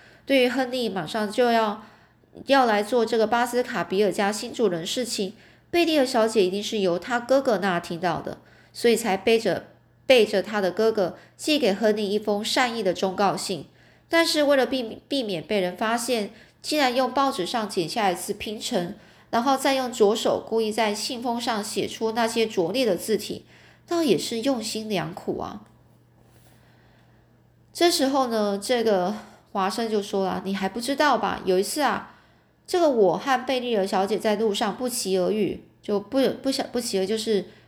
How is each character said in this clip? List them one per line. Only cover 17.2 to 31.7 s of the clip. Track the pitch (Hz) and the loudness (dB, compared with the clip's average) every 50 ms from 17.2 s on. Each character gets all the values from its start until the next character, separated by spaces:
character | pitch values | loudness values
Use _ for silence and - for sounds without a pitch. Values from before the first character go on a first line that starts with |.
| 277 269 | 0 0
纸 | 254 190 170 | 0 -2 -4
上 | - - 233 214 | -2 -2 -4 -4
剪 | 196 - 196 165 156 | -2 -2 -2 -2 -2
下 | - 240 208 190 | -2 0 0 0
一 | 175 | 0
次 | 180 - - 202 | -2 -4 -8 -8
拼 | - - 226 208 233 | -8 -8 -10 -10 -8
成， | - - 247 185 175 175 214 - - - - - - - | -6 -4 -2 -2 -2 -4 -8 -12 -18 -20 -20 -20 -10 -4
然 | - 233 | -2 0
后 | 240 285 269 | 2 2 0
再 | 269 - 285 | 2 2 0
用 | 269 262 254 247 | 0 0 -2 -2
左 | 240 - 214 196 226 | 2 4 4 4 4
手 | 226 - 226 120 - - | 2 2 0 0 0 -2
故 | - 220 226 | -2 -2 0
意 | 226 214 | 0 0
在 | 214 233 220 208 208 | 0 0 0 0 0
信 | 208 - - 254 233 | -4 -6 -6 -6 -6
封 | 240 247 233 240 | -4 -4 -4 -4
上 | 240 247 226 202 - | -2 -4 -4 -4 -4
写 | - - 202 131 - | -4 -4 -4 -4 -4
出 | - - 226 220 | -4 -4 -4 -2
那 | 220 240 226 226 | 0 0 -2 0
些 | 233 233 220 | 0 0 -2
拙 | 214 - 190 165 165 | 0 0 0 0 0
劣 | 196 269 262 | 0 0 0
的 | 214 175 | 0 0
字 | 160 - - 214 | -2 -2 -2 -2
体， | 214 - - - - - - - - - - - _ _ - | -2 -4 -6 -10 -12 -14 -20 -20 -20 -20 -20 -20 _ _ -4
倒 | 339 339 | -2 0
也 | 330 269 175 143 | 2 2 2 2
是 | - - 233 226 | 0 -4 -4 -2
用 | 226 277 269 226 | 0 -2 -2 -2
心 | 214 - - 220 220 | -4 -6 -6 -6 -6
良 | 220 208 175 156 160 185 | -4 -4 -4 -4 -4 -8
苦 | - - 202 - - | -10 -8 -8 -6 -6
啊。” | - - - 208 - - _ _ _ _ _ _ _ _ _ _ _ _ _ - _ _ _ _ _ _ _ _ _ _ _ _ _ _ _ _ _ _ _ _ _ _ _ _ _ _ | -8 -10 -12 -14 -18 -20 _ _ _ _ _ _ _ _ _ _ _ _ _ -20 _ _ _ _ _ _ _ _ _ _ _ _ _ _ _ _ _ _ _ _ _ _ _ _ _ _
这 | - - 339 349 | -2 2 2 4
时 | 339 339 269 269 | 4 2 0 2
候 | 277 277 262 | 2 0 0
呢， | 233 226 214 208 202 196 196 | 0 0 0 0 0 -2 -2
这 | 202 - 254 240 220 | -2 -2 0 2 2
个 | 226 202 185 180 190 214 214 - - - - _ _ | 2 2 2 2 0 -4 -6 -10 -18 -20 -20 _ _
华 | - 202 190 190 | -4 -2 -2 -2
生 | - 240 226 214 | -2 -4 -4 -2
就 | 214 202 | -2 -2
说 | 196 202 - 196 190 | -2 -2 -2 -2 -2
了 | 180 185 185 - | -2 -2 -4 -4
：“你 | 196 196 | -4 -4
还 | 196 190 190 | -2 -4 -4
不 | - 240 | -4 -4
知 | 233 269 277 | -4 -2 0
道 | 285 302 294 240 | 2 2 2 2
吧？ | 214 208 185 - - - | 2 0 -2 -4 -2 0
有 | 190 185 185 | 0 2 2
一 | |
次 | 208 - | 0 0